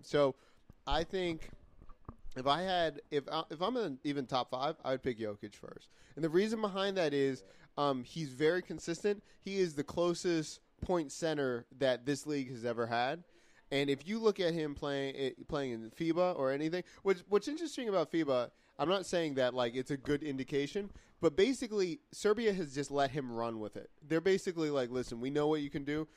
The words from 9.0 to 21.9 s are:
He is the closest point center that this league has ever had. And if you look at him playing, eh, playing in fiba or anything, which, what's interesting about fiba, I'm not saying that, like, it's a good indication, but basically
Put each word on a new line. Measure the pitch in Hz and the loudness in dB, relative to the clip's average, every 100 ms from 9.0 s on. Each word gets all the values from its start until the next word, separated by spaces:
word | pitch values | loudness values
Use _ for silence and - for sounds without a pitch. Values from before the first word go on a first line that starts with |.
| 208 202 - - | 0 -2 -6 -14
He | 196 196 | -6 0
is | 180 | 0
the | 147 | 0
closest | - - 175 170 185 165 151 - _ _ | -4 0 0 2 0 0 -2 -8 _ _
point | - 175 143 | -2 0 -2
center | - 160 151 131 120 - 127 | -4 -2 0 0 -2 -6 0
that | 135 120 | 2 2
this | 123 139 147 | 0 -2 -2
league | 147 131 | -4 -4
has | 123 120 | -4 -4
ever | 113 117 | -2 0
had. | 117 127 165 - - - - _ | 2 0 -2 -8 -20 -20 -20 _
And | 139 143 | 0 2
if | 139 156 | 0 -2
you | 226 | 0
look | 220 196 | 2 2
at | 175 | 0
him | 165 156 | 0 -2
playing, | 143 147 139 139 131 | -4 -4 -2 -4 -2
eh, | 135 - - | -4 -4 -6
playing | 151 135 | -4 -2
in | 117 110 | -4 -8
fiba | - 165 165 180 165 | -4 0 2 2 2
or | 131 | 0
anything, | 139 160 180 - - | 0 -2 -2 -6 -4
which, | 196 180 180 | 0 0 2
what's | 208 240 | 2 2
interesting | 311 330 - 233 | -4 -6 -4 0
about | 190 151 | 2 2
fiba, | 170 147 127 117 - _ - | 2 2 2 0 -6 _ -2
I'm | 147 | 0
not | 196 175 | 2 2
saying | 175 160 | 0 2
that, | 135 127 | 2 2
like, | 127 120 | 2 0
it's | 127 127 | 0 -2
a | 139 | -4
good | 120 147 | 0 0
indication, | 151 135 131 143 143 202 202 - - _ | 0 -4 -2 -2 -2 -4 -8 -12 -20 _
but | 165 147 | 2 6
basically | 220 262 233 214 185 | 4 4 -2 0 0